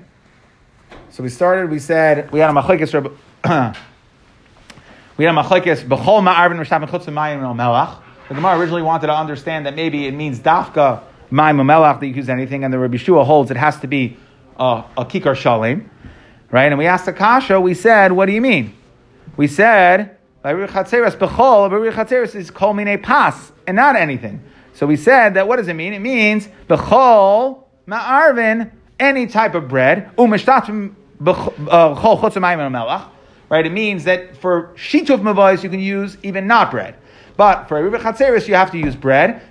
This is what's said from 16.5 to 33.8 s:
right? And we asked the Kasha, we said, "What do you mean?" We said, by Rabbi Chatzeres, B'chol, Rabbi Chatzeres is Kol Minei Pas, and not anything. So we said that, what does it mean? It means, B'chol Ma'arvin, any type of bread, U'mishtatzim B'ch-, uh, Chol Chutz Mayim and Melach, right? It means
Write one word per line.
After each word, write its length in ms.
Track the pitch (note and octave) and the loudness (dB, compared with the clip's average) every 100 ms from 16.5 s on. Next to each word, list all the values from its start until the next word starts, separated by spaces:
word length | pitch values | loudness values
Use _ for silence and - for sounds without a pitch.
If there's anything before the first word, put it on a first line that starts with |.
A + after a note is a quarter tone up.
right? 160 | B2 C#3+ | 2 2
And 120 | C#3+ | 2
we 80 | E3 | 0
asked 180 | F#3 | -2
the 80 | G3 | -4
Kasha, 480 | - G3+ B3+ C4 F#3+ | -2 2 2 2 0
we 140 | F#3 | 0
said, 380 | F3+ A3+ A3 F#3+ | 0 2 4 4
"What 140 | F3+ G3 | 4 0
do 60 | |
you 80 | G#3 | 0
mean?" 340 | B3+ F3+ G#2 - _ _ _ _ - - | 0 0 -2 -12 _ _ _ _ -16 -4
We 100 | D3 | -4
said, 680 | C#3+ A3 G#3+ F3+ F#3 G#3 - _ _ | 2 4 6 6 4 0 -14 _ _
by 120 | C#3 | -6
Rabbi 180 | E3 G3 | -6 -4
Chatzeres, 440 | - C4+ A#3+ A3+ - | -6 -2 0 0 0
B'chol, 540 | F3+ - C4 A3 G3 | -4 2 4 4 4
Rabbi 240 | G3+ A3+ | 0 -2
Chatzeres 400 | G#3 A3 B3+ A3+ | -4 -2 -2 -2
is 160 | G#3 F3 | -8 -14
Kol 220 | - G3+ | -4 -2
Minei 280 | G#3 G3+ G3+ | -2 -4 -4
Pas, 520 | G3+ C#4 F#3 - - _ - | 0 2 2 -2 -14 _ -4
and 100 | G3 | 2
not 200 | C#4 A#3+ | 2 2
anything. 440 | D#3+ B2+ A2 G2+ - _ _ | 0 -4 -8 -14 -20 _ _
So 140 | - D3 | -6 -2
we 100 | D3 | 0
said 380 | A3 C4 A3 | 4 4 4
that, 120 | F#3+ G3 | 2 0
what 100 | B3+ | -2
does 120 | F3+ | -4
it 60 | |
mean? 180 | D#3+ E3+ | -8 -8
It 60 | G#3 | -8
means, 500 | A3+ B3+ G#3 G#3+ G#3 - - | -4 0 0 0 -4 -14 -2
B'chol 960 | D#3 - A#3 C4 A3 G3 G#3 C4 C4 _ _ - | -2 2 4 6 6 6 4 0 -6 _ _ -12
Ma'arvin, 840 | A3 G#3+ C4+ D#4+ A#3+ A3+ A3+ A3 - _ - | -8 -2 2 2 2 0 -2 -4 -12 _ -4
any 280 | C4+ C#4 A#3 | -2 0 -2
type 280 | G#3+ A3 | 0 0
of 140 | E3+ C#3 | -2 -4
bread, 420 | C3 B2+ F3+ - - | 0 2 2 -2 0
U'mishtatzim 800 | A#3+ G#3+ - C4 - G#3+ G3 - _ - | 2 2 2 2 0 -8 -10 -14 _ -6
B'ch-, 480 | D3+ F3+ - - D3 | -2 -2 -4 -8 2
uh, 260 | E3+ D#3+ C#3+ | 4 4 2
Chol 220 | A3 G3 | 0 2
Chutz 160 | G#3+ | 0
Mayim 300 | G3+ F3+ E3+ | -2 -2 -2
and 100 | C#3 | -4
Melach, 340 | B2+ A#2 F3+ - _ _ _ - | -6 -6 -8 -10 _ _ _ -4
right? 160 | D#3 D#3+ | -2 -2
It 60 | |
means 320 | F#3+ | -4